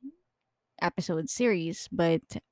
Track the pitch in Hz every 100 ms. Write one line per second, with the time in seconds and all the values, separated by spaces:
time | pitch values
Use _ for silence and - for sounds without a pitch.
0 | 269 330 _ _ _ _ _ - 175 -
1 | - 160 208 - 247 190 165 - - 180
2 | 170 165 - - -